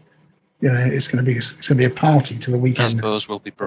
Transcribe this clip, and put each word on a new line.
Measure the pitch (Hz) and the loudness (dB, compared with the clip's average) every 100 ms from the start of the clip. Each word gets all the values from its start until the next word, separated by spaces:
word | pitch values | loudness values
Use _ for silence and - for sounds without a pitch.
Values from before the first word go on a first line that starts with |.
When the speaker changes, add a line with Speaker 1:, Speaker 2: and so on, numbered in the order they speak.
| _ _ _ _ _ _ | _ _ _ _ _ _
Speaker 1:
You | 139 | 0
know, | 123 | 2
it's | 127 139 - | 0 -2 -2
gonna | 123 | -2
be, | 127 | 0
it's | 117 - - - | -2 -4 -6 0
gonna | 127 | 2
be | |
a | 123 | 2
party | - 156 147 - 117 | 2 4 4 2 -4
to | - | -4
the | 123 | 0
weekend. | 127 123 120 113 | 0 0 0 0
Speaker 2:
Hasbro's | 107 107 - | 0 -2 -4
will | 104 | -8
be | 104 | -10
Speaker 3:
They're | - | -8